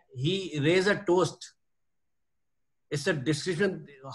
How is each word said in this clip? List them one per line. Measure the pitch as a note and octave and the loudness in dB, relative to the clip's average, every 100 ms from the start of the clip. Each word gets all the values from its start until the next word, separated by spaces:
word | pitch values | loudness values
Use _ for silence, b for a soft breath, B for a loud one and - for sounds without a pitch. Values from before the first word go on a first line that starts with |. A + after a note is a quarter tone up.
| _ B2 | _ -4
he | D3 F#3+ F3+ D3+ | -2 -2 -4 0
raised | D3 F#3 F#3+ | 2 4 4
a | G3 | 0
toast. | - F3+ E3 - - _ _ _ _ _ _ _ _ _ _ _ _ _ - | 2 2 2 -4 -20 _ _ _ _ _ _ _ _ _ _ _ _ _ -8
It's | D3 F#3+ | -4 -2
a | |
description | D#3 B2 D3+ F#3 E3 G3+ D#3+ - - C3+ | -2 0 -2 -2 0 0 -2 -12 -18 -10